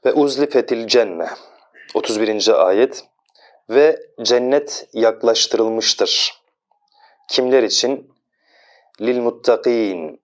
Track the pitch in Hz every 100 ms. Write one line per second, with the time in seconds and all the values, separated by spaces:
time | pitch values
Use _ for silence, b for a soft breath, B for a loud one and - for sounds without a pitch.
0 | 131 135 143 131 143 131 - 117 113 -
1 | 104 85 80 - B B B B B 110
2 | - 107 110 107 107 104 90 98 123 -
3 | - _ _ b b b - 120 151 156
4 | - - 113 123 127 143 143 - - -
5 | 113 113 117 113 - 113 113 113 - -
6 | 101 - - - _ _ _ _ _ b
7 | b b - - 127 131 117 - 120 139
8 | - _ _ b b b b b b _
9 | 110 123 117 117 - 113 123 117 104 92
10 | 80 -